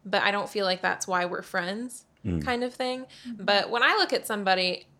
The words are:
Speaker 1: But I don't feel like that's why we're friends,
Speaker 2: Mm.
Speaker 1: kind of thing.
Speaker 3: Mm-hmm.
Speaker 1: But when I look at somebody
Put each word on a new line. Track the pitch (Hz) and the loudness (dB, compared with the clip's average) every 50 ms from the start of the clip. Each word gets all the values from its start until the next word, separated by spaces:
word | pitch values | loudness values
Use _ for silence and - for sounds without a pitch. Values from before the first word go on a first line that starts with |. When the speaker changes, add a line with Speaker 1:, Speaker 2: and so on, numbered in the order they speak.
| _ | _
Speaker 1:
But | 196 196 196 120 | 0 0 2 2
I | 202 | 2
don't | 202 208 196 - | 2 0 -4 -4
feel | - 208 196 | -2 -2 0
like | 185 185 180 | 0 0 0
that's | 190 185 - - - | 0 -2 -2 -2 -2
why | - 185 180 175 | -2 0 0 0
we're | 175 175 - | -2 -4 -6
friends, | 180 - - 190 175 180 196 220 240 254 - - _ _ _ _ - | -8 -6 -6 -4 -4 -4 -6 -6 -8 -10 -12 -16 _ _ _ _ -4
Speaker 2:
Mm. | - 175 165 73 | -2 -2 0 0
Speaker 1:
kind | - 247 240 247 | -2 -2 -2 -2
of | 247 247 | -4 -4
thing. | - 254 254 254 254 262 - - - - | -4 -4 -4 -4 -6 -10 -14 -18 -18 -14
Speaker 3:
Mm-hmm. | 247 233 202 190 | -14 -12 -4 0
Speaker 1:
But | 202 202 202 - - | 2 4 4 2 2
when | 226 240 247 | 2 4 4
I | 302 370 | 4 4
look | 427 370 - | 4 2 2
at | 269 - - | 0 -2 0
somebody | - 220 208 202 190 190 185 185 180 180 - - _ _ | -2 -4 0 4 4 4 4 4 0 0 -4 -8 _ _